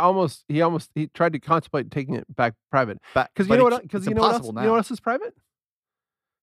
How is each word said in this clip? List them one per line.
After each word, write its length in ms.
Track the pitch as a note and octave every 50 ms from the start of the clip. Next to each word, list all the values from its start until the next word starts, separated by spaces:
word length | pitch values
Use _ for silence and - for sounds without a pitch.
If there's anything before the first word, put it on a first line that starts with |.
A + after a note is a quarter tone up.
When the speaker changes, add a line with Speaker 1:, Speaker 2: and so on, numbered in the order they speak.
| E3+
Speaker 1:
almost, 420 | F3+ F#3+ F#3+ F3 C3+ - - _
he 140 | - D3 D#3
almost, 300 | E3+ E3+ E3+ D#3 - - _
he 140 | D3+ D3+
tried 260 | - - - E3+ D#3+ D#3
to 60 | C3
contemplate 500 | - D#3 E3 D#3+ - - - C#3+ A#2 -
taking 240 | - D3 C3 C#3 B2+
it 120 | - - - -
back 180 | - A#2+ A2+ G#2+ _ _ _
private. 300 | C#3+ C3+ B2+ G#2+ G2 - _ - -
Speaker 2:
But, 160 | C3 - - _
Speaker 1:
'Cause 120 | - F#3+
you 20 | G3
Speaker 2:
but 80 | A3+ B3+
Speaker 1:
know 80 | B3
Speaker 2:
it 40 | A#3
Speaker 1:
what, 100 | A#3+ B3
Speaker 2:
c-, 60 | G3+
Speaker 1:
'cause 140 | - G#3 G3
Speaker 2:
it's 60 | F#3 A3
Speaker 1:
you 40 | G#3+
know 80 | A3
what 60 | G#3+
else, 80 | G#3+ A#3
Speaker 2:
impossible 240 | A#3+ - A2+ G#3+ G#3+
Speaker 1:
you 40 | G#3
know 40 | A3 A3+
what 20 |
Speaker 2:
now. 20 |
Speaker 1:
else 140 | A3+ G3+ -
is 80 | A#3+ -
private? 360 | - A3+ B3 D#4+ G#4+ A#4 - _ _ _ _ _ _ _ _ _ _ _ _ _ _ _ _ _ _ _ _ _